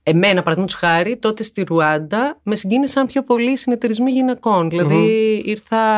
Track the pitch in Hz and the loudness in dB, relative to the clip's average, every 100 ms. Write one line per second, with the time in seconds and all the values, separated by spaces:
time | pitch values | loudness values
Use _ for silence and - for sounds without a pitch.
0 | - 160 196 180 170 160 190 - 175 165 | 0 2 4 2 0 -2 -2 -2 0 0
1 | 180 240 220 214 214 - 185 165 156 156 | 0 -2 -4 -4 -6 -6 -2 0 2 0
2 | 156 208 277 311 202 208 190 240 277 - | -2 -4 -4 -4 -6 -4 0 0 0 0
3 | 262 269 262 240 240 262 - 240 240 220 | -2 -2 0 0 0 -2 -2 -2 -2 0
4 | 262 262 254 247 226 190 165 170 151 151 | 0 0 0 -2 0 0 0 -2 0 2
5 | 220 220 220 214 - 214 - 226 220 | 2 2 0 0 -4 -8 -4 -2 0